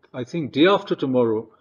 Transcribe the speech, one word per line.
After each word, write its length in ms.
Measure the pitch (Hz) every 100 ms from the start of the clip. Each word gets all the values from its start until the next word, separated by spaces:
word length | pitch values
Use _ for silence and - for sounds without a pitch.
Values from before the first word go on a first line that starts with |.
| _
I 100 | 131
think 300 | 123 170 131
day 140 | 131 175
after 280 | 196 196 180
tomorrow, 540 | 139 127 117 110 113 _